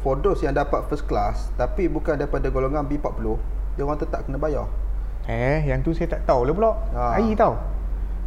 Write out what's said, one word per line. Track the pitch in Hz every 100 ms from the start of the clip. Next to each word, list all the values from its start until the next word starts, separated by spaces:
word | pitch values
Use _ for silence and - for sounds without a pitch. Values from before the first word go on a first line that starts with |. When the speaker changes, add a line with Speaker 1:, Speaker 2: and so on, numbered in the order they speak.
Speaker 1:
for | 143 135
those | 202 175
yang | 147 139
dapat | 135 143 -
first | 147 -
class, | 117 104 107 -
tapi | - 123 - 190
bukan | 151 - 147
daripada | 143 - 131
golongan | 131 131 147 139
B | 143
empat | 139
puluh, | - 110 110 - - - -
dia | 143
orang | 151
tetap | 156 - -
kena | 135
bayar. | 151 135 104 - - - - - -
Speaker 2:
Eh, | 113 123 151 147
yang | 131
tu | 135
saya | 160 170
tak | 156
tahu | - 139 123
lah | 170
pula. | 226 - - 123
Speaker 1:
Ha. | 120 117
Speaker 2:
Air | 220 214
tahu. | 208 110 - - - - - -